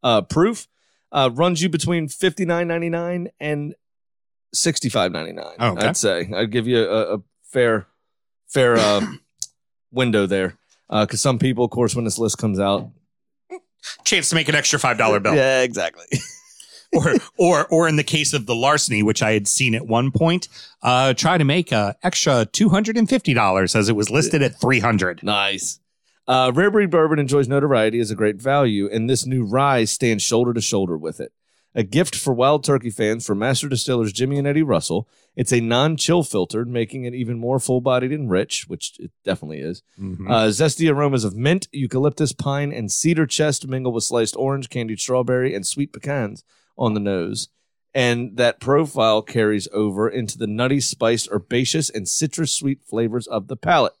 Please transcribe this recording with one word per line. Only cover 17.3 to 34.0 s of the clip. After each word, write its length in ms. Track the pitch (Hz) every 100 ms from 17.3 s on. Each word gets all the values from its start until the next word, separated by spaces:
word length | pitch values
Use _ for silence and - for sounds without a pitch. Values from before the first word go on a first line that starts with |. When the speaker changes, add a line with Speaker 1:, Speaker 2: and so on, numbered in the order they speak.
| -
Speaker 2:
or, 300 | 175 165 151
or 200 | 160 165
in 80 | 151
the 80 |
case 300 | 147 156 143
of 140 | 147 107
the 60 |
larceny, 480 | 117 131 147 - 107
which 220 | 104 104
I 80 | 110
had 160 | 110 101
seen 280 | - 131 113
at 120 | 110
one 240 | 113 135
point, 380 | 135 165 175 - - - _
uh, 300 | - 127 131
try 240 | 180 165 175
to 80 | 143
make 260 | 160 170
a 240 | 117 101 -
extra 420 | 180 - - 127 110
two 220 | - 214
hundred 300 | 190 214 226
and 100 | 220
fifty 260 | 262 -
dollars 440 | 120 104 95 92 117
as 100 | 104
it 80 | 110
was 140 | 104
listed 340 | 123 - 156
at 160 | 131 -
three 220 | 123 131
hundred. 420 | 113 107 90 87
Speaker 1:
Nice. 560 | 90 104 98 98 - - _ _ _ _ -
Uh, 240 | 131 127
Rare 160 | 127 202
Breed 200 | 214 202
Bourbon 280 | 165 156 151
enjoys 300 | 139 143 127
notoriety 540 | 139 143 127 110 117
as 100 | 110
a 40 | 104
great 260 | 107 98
value, 480 | 127 143 131 104 98
and 180 | 110 117
this 160 | 131 131
new 200 | 131 110
rye 400 | 123 139 131 110
stands 360 | - 123 107
shoulder 320 | - 117 120
to 60 | 117
shoulder 380 | 104 104 95 80
with 240 | 80 -
it. 100 | 58 _ _ _ _
A 100 | -
gift 300 | 101 127 180
for 200 | - -
Wild 320 | 120 131 151 135
Turkey 240 | 139 117
fans 360 | 104 107 113 -
from 140 | 101
master 300 | 113 135 147
distillers 420 | 131 - 127